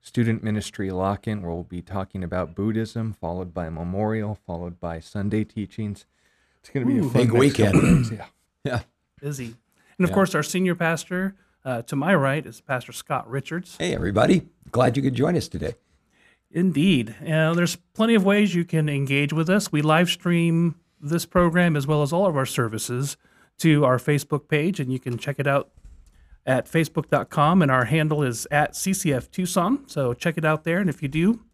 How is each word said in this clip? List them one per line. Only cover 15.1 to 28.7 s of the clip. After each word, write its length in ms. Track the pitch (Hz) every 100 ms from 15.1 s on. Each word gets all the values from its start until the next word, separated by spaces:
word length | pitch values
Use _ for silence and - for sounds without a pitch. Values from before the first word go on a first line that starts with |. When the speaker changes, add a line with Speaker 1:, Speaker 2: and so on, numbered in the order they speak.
| 123
Speaker 3:
join 220 | 147 175
us 100 | -
today. 280 | - - - _ _ _ _ _ _ _
Speaker 2:
Indeed. 640 | 160 185 139 185 147 110 - 151
Uh, 280 | 156 160
there's 240 | 170 175 - _
plenty 200 | - 226
of 120 | 226 190
ways 280 | 208 208
you 120 | 170 170
can 240 | 160 151
engage 420 | 139 135 139 143
with 180 | 156 160
us. 220 | 196 202
We 100 | 151
live 280 | 151 156 175
stream 680 | - 180 170 170 165 170 156 _ _
this 260 | 147 170 -
program 520 | 180 175 170 175 151
as 100 | 139
well 140 | 151
as 100 | 143
all 140 | 170 196
of 100 | 147
our 100 | 131
services 680 | - 117 110 - 123 139 - _ _ _ _
to 260 | 165 147 135
our 140 | 127
Facebook 500 | - 147 - 147 _
page, 320 | 151 165 196
and 100 | 131
you 80 | 131
can 180 | - 120
check 220 | - 139
it 80 | 139
out 220 | 139 - _ - - _ _ _ - -
at 200 | 131 -
facebook 420 | 165 151 - -
dot 220 | 139 -
com, 320 | - 147 185
and 100 | 147
our 140 | 131 113
handle 360 | 160 151 151
is 240 | 135 117 -
at 240 | 147 151